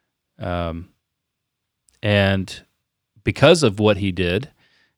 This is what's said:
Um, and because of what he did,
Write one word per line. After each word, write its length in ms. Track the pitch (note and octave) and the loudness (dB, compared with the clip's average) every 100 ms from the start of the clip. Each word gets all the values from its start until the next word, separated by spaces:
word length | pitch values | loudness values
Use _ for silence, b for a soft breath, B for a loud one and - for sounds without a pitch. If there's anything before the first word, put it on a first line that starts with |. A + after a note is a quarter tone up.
| _ _ _ _ | _ _ _ _
Um, 520 | G2+ F2 E2+ E2 F2+ _ _ _ _ _ _ _ _ _ _ _ | -6 -6 -6 -8 -14 _ _ _ _ _ _ _ _ _ _ _
and 600 | G#2+ G2+ G2 G2 F2+ - - _ _ _ _ _ | 0 2 2 0 -4 -12 -20 _ _ _ _ _
because 380 | - - C#3 F3+ | -6 2 4 4
of 160 | C3+ G2 | 2 2
what 180 | G#2+ G2 | 0 2
he 160 | G2+ | -2
did, 380 | F2+ F2 F#2 - _ _ _ _ | -4 -2 -2 -6 _ _ _ _